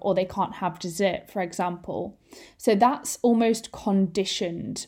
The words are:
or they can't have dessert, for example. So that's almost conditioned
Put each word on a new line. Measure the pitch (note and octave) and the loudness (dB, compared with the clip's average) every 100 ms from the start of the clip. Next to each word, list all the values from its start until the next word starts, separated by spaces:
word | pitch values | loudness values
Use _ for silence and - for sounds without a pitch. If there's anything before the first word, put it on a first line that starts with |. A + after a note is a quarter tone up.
or | G3+ | 0
they | F#3 | 0
can't | F#3 G3+ F#3 - | 0 -2 -4 -2
have | F3+ E3 | -6 -4
dessert, | F3+ E3 G3 E3+ - | -8 -2 0 0 -6
for | G#3 | -6
example. | F3+ - F3+ F3 - - G#3 - _ - - _ | -6 -4 -4 -4 -8 -8 -8 -12 _ -20 -20 _
So | - G#3 | 2 6
that's | A#3 C#4+ - - | 4 2 -6 0
almost | A#3+ A#3 A#3 A3+ - | 2 4 4 2 -2
conditioned | - - G3 F#3+ F#3 F#3 - F3+ E3+ - - | -6 0 2 2 0 -2 -2 -4 -6 -8 -8